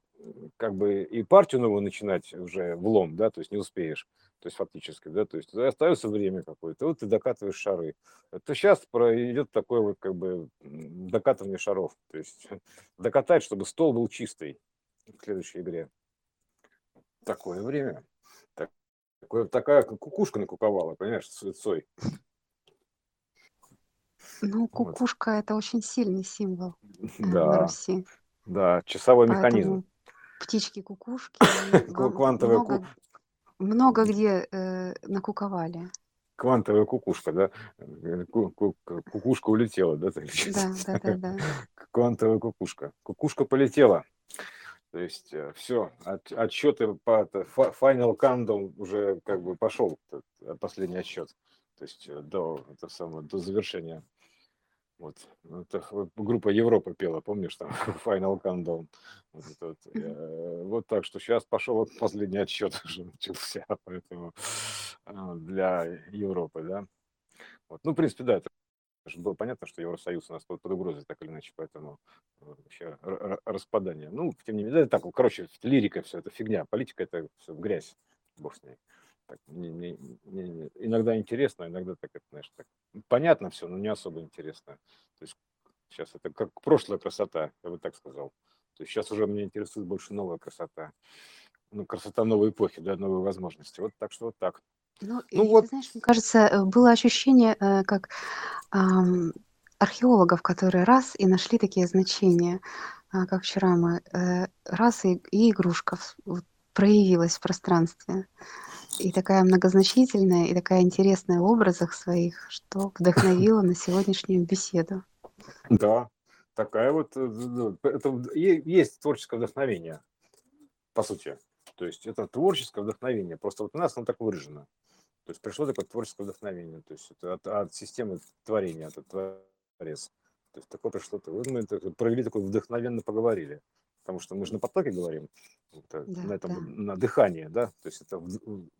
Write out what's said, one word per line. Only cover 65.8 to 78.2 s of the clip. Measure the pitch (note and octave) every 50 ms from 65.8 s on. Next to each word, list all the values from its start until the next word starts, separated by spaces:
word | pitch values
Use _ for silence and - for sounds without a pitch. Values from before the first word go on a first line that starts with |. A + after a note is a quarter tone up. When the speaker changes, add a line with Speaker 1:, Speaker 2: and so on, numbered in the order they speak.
| E2 E2 F2 E2 D#2 F2
Speaker 1:
Европы, | G2+ G#2 G2+ F#2+ F#2 F2+ E2 D2+ - D#2+ D#2+
да. | F2 F#2+ G2+ G2 - _ _ _ _ _ _ _ _ _ - - - - _ _ -
Вот. | D#2+ - -
Ну, | D#3+ C#3+
в |
принципе, | - D#3+ C3 - - B2+
да, | B2 G#2+
это | F2 - - _ _ _ _ _ _ _ _ _ _ _
же | E2+ - E2+
было | F2 G2+ F2
понятно, | - G#2+ B2 B2+ - -
что | - - -
Евросоюз | E2+ E2+ E2+ E2 - F2+ F2 E2 - -
у | E2
нас | D#2+ -
под, | - E2+ D#2
под | - F2+ F#2+
угрозой | F2+ F#2+ F2+ D2+ - -
так | - D3+ -
или | D#3+ D#3
иначе, | D#3+ D#3 - - _
поэтому, | - D#3+ D#3 - D3+ D3+ D3 D3 _ _ _ _ _ _ _ _ _
э, | _
вообще | - C#3+ C#3 _ _ - - E3+ E3 D3 -
ра-, | - - F#2+
ра-, | - - F#2+ F#2+ - -
распадание. | A2+ F#2+ F#2+ - _ - G#2+ F#2+ F2+ D#2+ D#2 D2+ D2+
Ну, | G2+ C#3 F3 E3+ F3+ _ _
тем | - A2
не | G#2 G#2
менее, | A2+ C#3+ E3 D3
да, | A2+ - G2
так, | - F2 -
короче, | - B2+ A2+ - - F2 - _ _ -
лирика | A#2+ C#3 C3 G#2 G2+ - F#2 -
все, | - - E2+
это | D#2+ G#2
фигня, | - - A2+ A2 G#2+ E2+ -
политика — | - - A#2 C3+ - - - -
это | - - E2+ D#2 D2 _
все | _ _ - E2
грязь, | D#2 F2+ G#2 F#2+ D#2 - - _ _ _ _ _ _